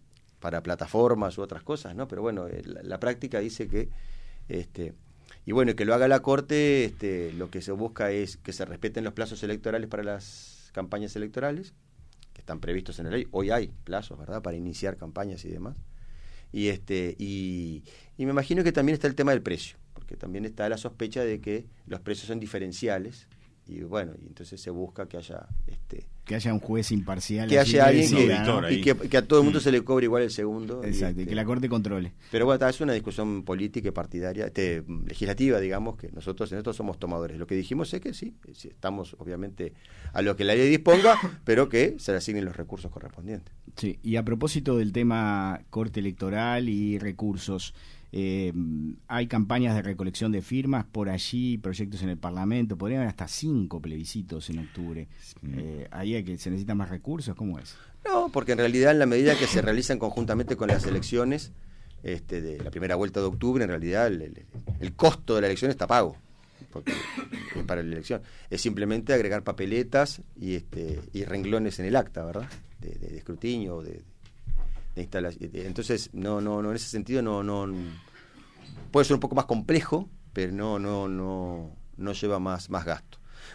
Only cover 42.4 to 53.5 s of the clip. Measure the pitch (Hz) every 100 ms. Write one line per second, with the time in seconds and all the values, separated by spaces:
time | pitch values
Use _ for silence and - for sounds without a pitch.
42.4 | 95 85 82 - 90 - - - 92 104
43.4 | - - - - 104 - 110 113 110 113
44.4 | 151 147 139 120 104 107 120 113 107 101
45.4 | 95 87 - 110 110 110 98 92 95 104
46.4 | 117 123 120 104 104 101 104 92 107 95
47.4 | - 92 - - - - - 95 95 95
48.4 | 92 85 82 78 76 58 - 120 120 117
49.4 | 104 123 120 107 98 92 92 - 113 104
50.4 | 92 127 135 131 - 110 101 92 - 123
51.4 | 123 113 98 90 101 98 92 85 87 90
52.4 | 98 120 113 90 101 131 117 - 87 -
53.4 | 156